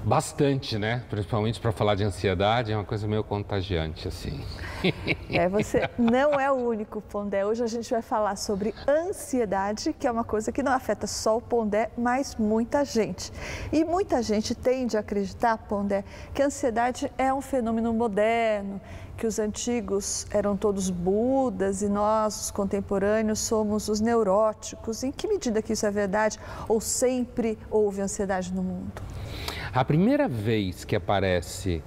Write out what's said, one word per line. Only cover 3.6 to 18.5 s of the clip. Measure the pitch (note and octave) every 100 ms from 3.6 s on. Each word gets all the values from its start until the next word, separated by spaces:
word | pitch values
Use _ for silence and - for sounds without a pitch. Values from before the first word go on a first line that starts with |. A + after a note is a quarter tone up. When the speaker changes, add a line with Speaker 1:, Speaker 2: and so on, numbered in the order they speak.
| F#2 F2 D#2+ D#2 F2+
Speaker 1:
assim. | - - C#2+ - - - -
<laughs> | F#3+ - - - -
Speaker 2:
É, | E3 F3
você | G3+ G3+ B3 F3+ -
não | A#3 B3 D4 C#4+
é | C4+
o | C4+
único, | A#3+ A3+ G#3+ G#3+
Pondé. | - G#3 G3+ G3 G3+
Hoje | A3+
a | A#3+
gente | A#3 A3+
vai | A3+
falar | A3+ A3+ G#3 G3+
sobre | - G3+ G#3 - -
ansiedade, | D4 F4 G#4 - C4 A3+ G3 G3 G#3+ D#4+
que | D4+ C4+
é |
uma | A#3
coisa | A#3 G#3+ A3
que | A#3
não | C4+
afeta | C4 - G#3 G#3
só | - A#3 A3
o |
Pondé, | A#3 A#3+ G#3+ G#3 A3+ -
mas | A#3+ B3+ - -
muita | G#3+ A3 A#3 C#4+
gente. | C#4+ A3+ F#3 F3+ - - - - -
E | D4+ D#4+
muita | F4 G4+ D4+
gente | A3 G#3 A3 A#3+
tende | C4 B3+ B3 G#3+
a |
acreditar, | G#3 G#3 F#3+ - A#3+ A3+
Pondé, | - G3+ G3+ G3 G3+ - -
que | -
a | C#4
ansiedade | - C4+ A3+ A#3+ B3 C#4 -
é | C4
um | C4+
fenômeno | C4+ C4+ A3+ A3+ A3+
moderno, | A3+ A#3+ G3 G#3+ A#3 A3+